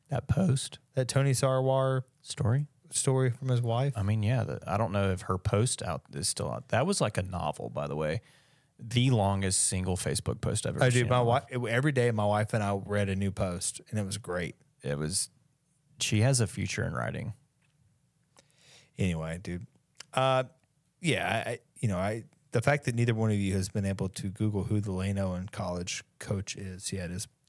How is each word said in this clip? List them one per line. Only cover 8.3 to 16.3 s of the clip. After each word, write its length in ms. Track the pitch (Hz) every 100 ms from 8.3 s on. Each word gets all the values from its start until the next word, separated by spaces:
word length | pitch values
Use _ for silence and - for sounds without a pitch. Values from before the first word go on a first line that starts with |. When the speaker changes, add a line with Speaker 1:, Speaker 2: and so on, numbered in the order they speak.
| - _ _ _ -
Speaker 1:
The 320 | 117 120 131
longest 560 | 117 98 98 95 92 -
single 300 | 92 92 90
Facebook 440 | - 71 - -
post 260 | - - -
I've 100 | -
ever 80 |
Speaker 2:
I 60 | 131
do. 100 | 123
Speaker 1:
seen. 80 | 117
Speaker 2:
My 100 | 123
wi-, 240 | 117 127 - 127 117
every 240 | 120 151
day, 180 | 131 120
my 120 | 107
wife 300 | 104 104 107
and 80 | 113
I 120 | 101 101 98
read 220 | 101 98
a 60 | 95
new 160 | 98
post, 480 | 95 98 87 - - -
and 80 | 110
it 80 | 95
was 100 | 101
great. 380 | 90 87 82 - _ _
Speaker 1:
It 120 | 67 71
was, 320 | 78 98 - _ _ _ _ _ _ -
she 220 | - 107
has 200 | 123